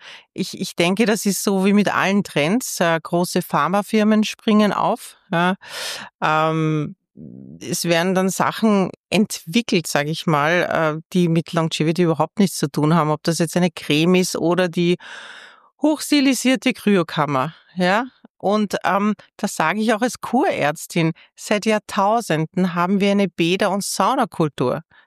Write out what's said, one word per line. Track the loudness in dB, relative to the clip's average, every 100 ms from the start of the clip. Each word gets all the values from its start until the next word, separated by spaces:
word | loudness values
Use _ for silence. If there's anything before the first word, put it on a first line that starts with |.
| -20 -20 _
Ich, | -8 -8 -8
ich | -6 0
denke, | 0 2 0
das | 0
ist | -2 -2
so | 0 0
wie | 2
mit | 2 2
allen | 0 0 0
Trends. | 0 -2 0 -2 -4 -2
Äh, | 0 0
große | -2 -2 -2 -2
Pharmafirmen | -2 0 0 -2 0 0 2 2
springen | 0 -4 2 4 4
auf. | 2 -2 -4 -8 -20 _
Ja. | 0 0 -2 -8 -12 -10 -12 -14 _
Ähm, | 0 2 2 2 0 0 -4 -10 _ -20 -20 -18 -20 -14
es | -8 -4
werden | 0 0 2
dann | 0 0
Sachen | 0 -2 0 2 2 0 -6 _
entwickelt, | 0 0 -4 -2 -2 0 -2 0
sag | -2 -2
ich | -4 0
mal, | 0 2 2 0 0 -2 -4
äh, | -2
die | 0 2
mit | 2 -2
Longevity | -2 -2 0 -2 0
überhaupt | 0 0 -2 0
nichts | 0 0
zu | -4
tun | 0 2
haben, | 2 2
ob | 0
das | -2 -2
jetzt | 0 0
eine | 0
Creme | -2 0 2 4 4
ist | 2 -2
oder | 0 2 0
die | 0 0 0 -6 -18 -18 -20 -20 -20 _ _
hochstilisierte | 0 0 0 2 2 2 2 2 0
Kryokammer, | -2 2 2 0 -2 0 0 -2 -8 _ -2
ja. | 0 0 -2 -12 -20 _
Und, | -2 0 0 -2
ähm, | 0 2 0 -2 -8 -8
das | -6 -2
sage | 0 0
ich | 0
auch | 0
als | -2 -4
Kurärztin, | -2 0 0 0 -2 -2 -4 -2 -2 -2 _
seit | -10 -4 -2
Jahrtausenden | 0 -2 -2 0 2 0 0 -2 -2 -2 -2
haben | 0 0 2
wir | 2
eine | 2 0
Bäder- | 0 0 2 0
und | -2
Saunakultur. | -4 -2 0 0 -2 -2 -4 -2 -2 -4 -8 _